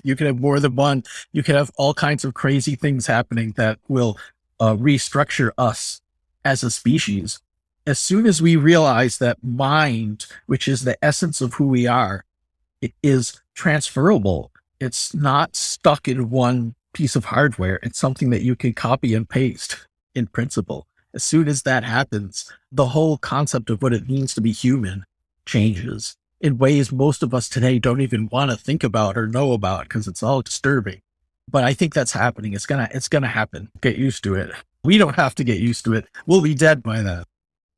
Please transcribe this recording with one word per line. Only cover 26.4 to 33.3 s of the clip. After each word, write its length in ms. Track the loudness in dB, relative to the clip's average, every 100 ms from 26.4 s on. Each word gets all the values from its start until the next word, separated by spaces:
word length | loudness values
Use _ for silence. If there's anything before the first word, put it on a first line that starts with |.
in 140 | -2 2
ways 340 | 4 4 2
most 320 | 2 2 2
of 100 | -2
us 140 | -2 -2
today 320 | 0 2 2
don't 220 | 2 0
even 260 | 0 -2 -2
want 240 | -2 -2
to 60 | -2
think 260 | -4 -2
about 340 | 0 0 0 0
or 80 | -2
know 280 | 0 0
about 340 | 0 0 -4 -6
'cause 200 | -6 -6
it's 140 | -4
all 200 | -2 -2
disturbing. 580 | -2 -4 0 0 -2 -10 _ _ _ _ -2
But 140 | 0
I 100 | 2
think 200 | 2 0
that's 180 | 0 -2
happening. 420 | 0 -2 -2 -8
It's 120 | -8 -4
gonna, 240 | -4 -2
it's 160 | -6 -2
gonna 220 | 0
happen. 400 | 0